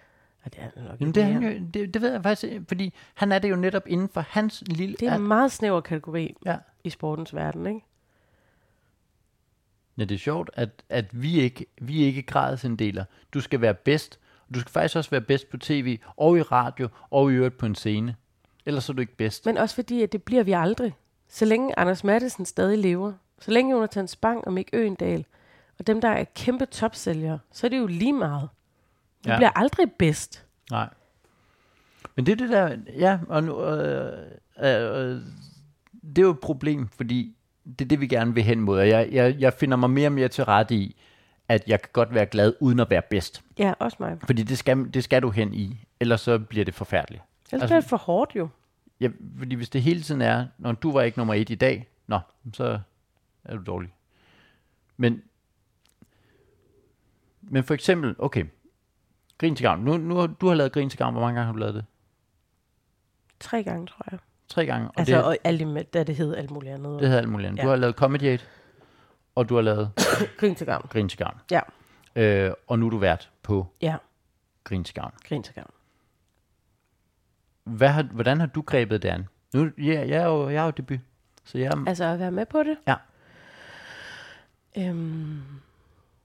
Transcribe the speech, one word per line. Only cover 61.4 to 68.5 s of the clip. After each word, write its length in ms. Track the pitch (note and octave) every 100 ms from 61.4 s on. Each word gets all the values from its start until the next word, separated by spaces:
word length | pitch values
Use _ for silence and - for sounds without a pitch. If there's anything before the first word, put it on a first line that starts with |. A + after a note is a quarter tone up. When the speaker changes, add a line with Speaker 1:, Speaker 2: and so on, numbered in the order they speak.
| A#2
Speaker 2:
har 80 |
du 60 | A2
lavet 160 | G#2+ G#2
det? 100 | G#2+ _ _ _ _ _ _ _ _ _ _ _ _ _ _ _
Speaker 1:
Tre 240 | - A#3
gange, 240 | G3 E3+ F3+
tror 180 | - -
jeg. 80 | F#3 - _ -
Speaker 2:
Tre 180 | - D3+
gange, 220 | A#2+ A#2
og 60 | -
Speaker 1:
Altså, 160 | E3+ E3+
Speaker 2:
det 80 |
Speaker 1:
og 140 | - -
alt 180 | E3+ E3
imellem, 240 | D#3 D3 -
da 100 | E3+
det 120 | D#3 C#3+
hed 200 | D#3 E3
alt 160 | C#3+
muligt 220 | C#3+ C3+
andet. 260 | C#3 C#3+ C#3+
Speaker 2:
Det 80 | C#3
hed 80 | B2+
alt 120 | A2+
muligt 180 | G#2 F#2+
andet. 100 | G2+
Speaker 1:
Ja. 40 |
Speaker 2:
Du 60 | C3+
har 60 | C3
lavet 200 | B2 A#2
Comedy 280 | C3+ C#3+
Aid, 160 | C#3 B2 -